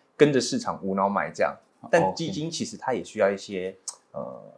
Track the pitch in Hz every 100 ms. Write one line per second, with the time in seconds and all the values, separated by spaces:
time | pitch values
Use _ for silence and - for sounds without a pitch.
0 | _ - 147 135 117 127 - 85 98 95
1 | 98 101 78 80 80 - _ _ - 175
2 | 175 180 160 151 160 165 - 101 - 113
3 | 87 107 101 98 - 95 92 95 - -
4 | _ 73 64 62 50